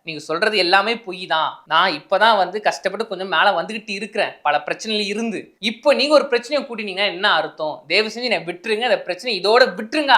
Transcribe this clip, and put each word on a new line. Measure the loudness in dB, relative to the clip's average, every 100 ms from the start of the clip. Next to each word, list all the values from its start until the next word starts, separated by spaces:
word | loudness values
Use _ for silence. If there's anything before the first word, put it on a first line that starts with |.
நீங்க | -14 -12
சொல்றது | -6 -2 0 2
எல்லாமே | 4 4 4 -2
பொய் | -6 -12 -4
தான். | -2 -2 -4 0
நான் | 2 2
இப்பதான் | 0 -2 2 4 4
வந்து | 2 0
கஷ்டப்பட்டு | -2 0 -2 -4 -6
கொஞ்சம் | -8 -2
மேல | 2 4 2
வந்துகிட்டு | -2 -8 -10
இருக்கிறேன், | -10 -6 -4 -4 -2
பல | 0 0
பிரச்சனையில | -2 -8 -4 -4 -4
இருந்து. | -4 -4 -6 -10 _
இப்போ | -6 -2 2
நீங்க | 2 4
ஒரு | 4 4
பிரச்சனையை | -2 -2 -4
கூட்டினீங்கன்னா | -4 -8 -8 -2 -2
என்ன | 0 2
அர்த்தம்? | 2 0 -4 -6 -6 -2
தயவு | 0 0
செஞ்சு | -4
என்னை | -2 -2
விட்டுருங்க, | -2 -8 -4 -2
இந்த | 0 0
பிரச்சனை | -2 -6 -6 -2
இதோட | 2 4 2 -2
விட்டுருங்க" | -6 -2 4